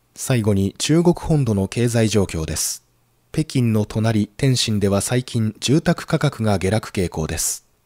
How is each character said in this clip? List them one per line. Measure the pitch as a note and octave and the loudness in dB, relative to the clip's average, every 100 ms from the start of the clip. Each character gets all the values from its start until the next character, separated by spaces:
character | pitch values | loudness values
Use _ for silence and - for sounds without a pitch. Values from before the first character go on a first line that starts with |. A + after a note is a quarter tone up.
| _ - | _ -12
最 | - B2 | -2 0
後 | G#2+ | 2
に | G2 G2 - | 2 0 -2
中 | - D#3+ | 0 4
国 | F3 E3+ | 4 2
本 | - D#3 A#2+ | 0 0 2
土 | |
の | G2+ F#2+ | 0 0
経 | - A#2 | 0 0
済 | A#2 A2 | 2 2
状 | G#2 | 2
況 | F#2 E2+ D#2 | 0 -2 -4
で | E2 | -4
す。 | - - _ _ _ _ _ | -6 -8 _ _ _ _ _
北 | - D#3 | -6 -2
京 | C3 A#2+ | 0 2
の | G#2+ G#2 | 2 0
隣、 | A2 A2 A2 G#2 - | 0 0 0 0 0
天 | C#3 B2 | 0 2
津 | - G#2 | 0 0
で | G2 | 2
は | G2 | 2
最 | - B2+ | 0 -2
近 | - A#2 A2 - | -2 -2 -2 -2
住 | - D3+ | 0 2
宅 | - E3 - | 2 -2 -2
価 | D#3+ | 0
格 | D3 - | 0 0
が | A2 G2 | 0 0
下 | F#2 | 0
落 | G#2+ - | -2 -2
傾 | - F2 | -4 -2
向 | - D#2 | -2 -4
で | D#2+ | -4
す。 | - - _ _ | -4 -8 _ _